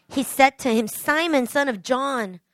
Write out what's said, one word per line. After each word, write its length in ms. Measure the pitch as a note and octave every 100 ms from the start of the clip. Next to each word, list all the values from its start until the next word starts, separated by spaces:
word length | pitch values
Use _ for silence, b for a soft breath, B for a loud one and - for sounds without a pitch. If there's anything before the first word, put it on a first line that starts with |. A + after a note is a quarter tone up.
| _
"He 140 | C#4
said 360 | B3 - C4+ -
to 140 | B3+
him, 160 | A3 G#3+
'Simon, 580 | - - D4+ E4+ C#4+ A#3+
son 220 | C#4+ C#4
of 120 | G3+
John, 600 | G3+ C4 C#4 B3+ G3 F3+ _